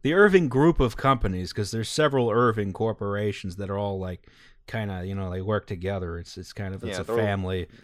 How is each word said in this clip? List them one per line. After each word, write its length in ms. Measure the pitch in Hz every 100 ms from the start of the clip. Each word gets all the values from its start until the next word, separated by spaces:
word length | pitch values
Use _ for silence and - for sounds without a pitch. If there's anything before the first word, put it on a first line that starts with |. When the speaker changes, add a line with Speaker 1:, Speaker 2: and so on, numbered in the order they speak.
Speaker 1:
the 120 | -
Irving 340 | 180 208 190 151
Group 320 | 127 160 165
of 160 | 123 -
companies, 560 | 135 131 104 92 90
'cause 180 | - 101
there's 200 | 113 110
several 400 | - 151 135 117
Irving 420 | 113 123 107 101
corporations 840 | 92 110 104 101 101 104 101 95 87
that 120 | 98
are 80 | 101
all, 220 | 101 95
like, 280 | 92 90 - _ - - -
kinda, 380 | 113 104 92
you 100 | 92
know, 160 | 98 95
they 120 | 90
work 240 | 95 104 -
together. 520 | 92 95 98 87 85
It's, 200 | 82 -
it's 160 | 90
kind 200 | - 98
of, 80 | 95
it's 140 | 113 95
Speaker 2:
Yeah, 60 |
Speaker 1:
a 20 |
Speaker 2:
they're 120 | 95 117
all 40 |
Speaker 1:
family. 440 | 107 98 92 92 85 -